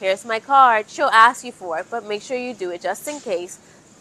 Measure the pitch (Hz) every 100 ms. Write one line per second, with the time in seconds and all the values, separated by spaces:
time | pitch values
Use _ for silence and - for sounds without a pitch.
0 | 190 196 233 226 226 277 254 220 208 -
1 | 277 220 233 254 247 - 185 160 185 233
2 | 208 208 - 247 247 214 180 175 180 196
3 | - 294 240 175 180 - - - _ _